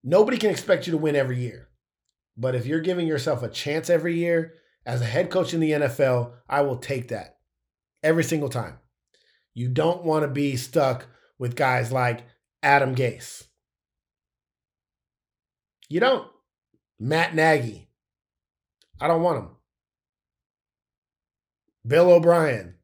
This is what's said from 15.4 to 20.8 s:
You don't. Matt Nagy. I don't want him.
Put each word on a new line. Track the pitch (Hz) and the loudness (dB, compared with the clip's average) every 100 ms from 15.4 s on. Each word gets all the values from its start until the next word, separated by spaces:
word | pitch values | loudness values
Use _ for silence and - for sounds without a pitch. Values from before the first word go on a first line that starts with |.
| _ _ _ _ _ | _ _ _ _ _
You | 156 | -2
don't. | 240 262 - _ _ _ _ _ _ _ | 0 0 -4 _ _ _ _ _ _ _
Matt | 117 156 175 | -2 0 0
Nagy. | 160 160 151 120 95 - _ _ _ _ _ _ _ _ _ _ - | 2 2 2 0 -10 -20 _ _ _ _ _ _ _ _ _ _ -6
I | 143 | 0
don't | 165 | 2
want | 175 143 | 2 -2
him. | 90 _ _ _ _ _ _ _ _ _ _ _ _ _ | -8 _ _ _ _ _ _ _ _ _ _ _ _ _